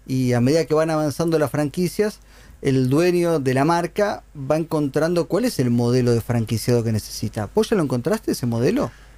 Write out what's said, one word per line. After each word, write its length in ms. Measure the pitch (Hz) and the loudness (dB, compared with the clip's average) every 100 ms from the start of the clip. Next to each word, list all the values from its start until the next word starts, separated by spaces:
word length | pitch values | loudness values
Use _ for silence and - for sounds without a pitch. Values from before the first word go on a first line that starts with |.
| - | -6
Y 260 | 131 127 | -2 2
a 80 | 120 | 2
medida 240 | 123 160 160 | 4 2 2
que 80 | |
van 160 | 156 160 | 0 2
avanzando 500 | 156 151 135 170 160 | 0 -2 -2 0 0
las 120 | 147 | 0
franquicias, 680 | 147 151 - 175 - 208 - - - - - | -2 -4 -2 -2 0 -4 -4 -18 -20 -20 -8
el 280 | 147 131 127 | -2 0 2
dueño 500 | 143 175 175 170 165 | 2 2 2 2 0
de 140 | 131 | 0
la 120 | 127 143 | 2 2
marca 580 | 170 175 - 208 - - 151 | 2 0 -2 -2 -2 -10 -10
va 220 | 135 156 | -2 -2
encontrando 680 | 160 156 147 147 160 175 156 | 0 -2 0 0 0 0 0
cuál 180 | 170 247 | 0 0
es 140 | - | 0
el 100 | 123 | 0
modelo 420 | 120 120 123 120 | 2 2 2 2
de 100 | 117 | 2
franquiciado 600 | - 120 110 113 - 120 | 0 -2 -2 -2 0 0
que 80 | 117 | 2
necesita. 580 | 110 - - 107 - 104 | -2 -4 -8 -6 -6 -4
¿Vos 160 | - 220 | -2 0
ya 60 | 214 | 0
lo 80 | |
encontraste, 480 | 151 127 120 214 - | 0 -2 -2 -4 -2
ese 140 | - 120 | -4 -2
modelo? 460 | 117 127 240 123 - - | 0 0 0 -2 -8 -20